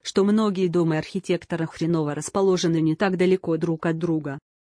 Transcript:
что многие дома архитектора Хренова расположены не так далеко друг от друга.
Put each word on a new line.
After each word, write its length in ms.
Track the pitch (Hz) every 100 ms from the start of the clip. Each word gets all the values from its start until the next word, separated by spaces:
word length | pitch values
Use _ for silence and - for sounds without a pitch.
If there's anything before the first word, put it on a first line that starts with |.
что 220 | - -
многие 440 | 196 214 214 185 185
дома 300 | 175 165 156
архитектора 680 | - 190 - 175 - 165 160
Хренова 480 | - 165 165 147
расположены 680 | 147 147 202 196 185 175 165
не 140 | 160
так 220 | 156 196 180
далеко 400 | 185 185 - 160
друг 300 | 170 160 175
от 120 | 160
друга. 400 | 170 160 147 139 - _ _